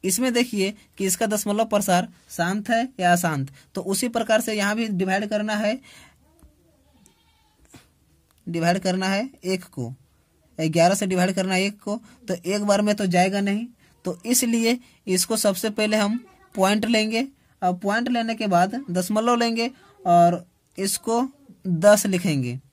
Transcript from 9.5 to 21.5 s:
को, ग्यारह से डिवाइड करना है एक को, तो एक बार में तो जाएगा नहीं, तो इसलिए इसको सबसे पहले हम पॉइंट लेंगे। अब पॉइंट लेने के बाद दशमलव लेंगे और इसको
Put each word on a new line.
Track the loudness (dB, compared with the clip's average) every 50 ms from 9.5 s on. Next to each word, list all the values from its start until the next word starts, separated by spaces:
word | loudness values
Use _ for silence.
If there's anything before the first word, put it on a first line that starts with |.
| -4 -4 -6
को, | -10 -10 -8 -8 -8 -10 _ _ _ _ _ _ _ _ _ _ _ _ -4
ग्यारह | -4 0 4 4 4 4 4
से | 2 -2 -2
डिवाइड | 0 0 0 0
करना | 0 -2 -2 -2 0
है | 0 0
एक | -2 -4 -6
को, | -8 -8 -8 -8 -8 -16 -20 _ -8 -8
तो | -8 -6 -4
एक | -4 -4 -2 0
बार | 2 2 2
में | 2 0 0
तो | 0 0 0
जाएगा | 4 4 2 2 2 -2
नहीं, | -2 -2 -2 -4 -4 -8 -14 _ _ _ _ _ _
तो | -10 -10 -8 -4
इसलिए | -2 -2 0 0 0 0 0 2 0 0 -2 -4 _ _ _ _ -2
इसको | -2 -2 0 -2 -2 0
सबसे | 0 0 0 0 -4 -6
पहले | -2 -2 -2 0 2 0
हम | 0 0 -2 -4 -6 -12 -20 _ -20 _ _
पॉइंट | 0 2 2 2 2 0
लेंगे। | 2 2 2 2 0 -2 -2 -4 -4 -8 _ _ _ _ _
अब | -2 -2 -2 -2
पॉइंट | -2 -2 -2 -2 -2 -2
लेने | -2 -2 -2 -4 -4
के | -4 -2 0
बाद | 2 2 2 2 0 -8 -8 -4
दशमलव | -4 -4 -2 0 0 0 2 2 2
लेंगे | 2 2 0 0 -2 -4 -4 -6 -12 -20 -20 -20 _
और | 0 4 6 8 8 6 4 0 -6 _ _ _ _ _ _ -6
इसको | -4 -4 -4 -4 -4 -2 -2 0 -2 -2 -6 _ _ -20